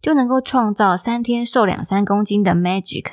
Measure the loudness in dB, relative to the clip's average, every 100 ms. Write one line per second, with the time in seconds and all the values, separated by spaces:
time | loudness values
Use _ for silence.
0 | 0 2 2 0 0 0 0 2 2 0
1 | -2 -4 -2 -2 0 2 2 0 -2 -2
2 | 0 0 0 0 2 2 0 -2 -4 -8
3 | -10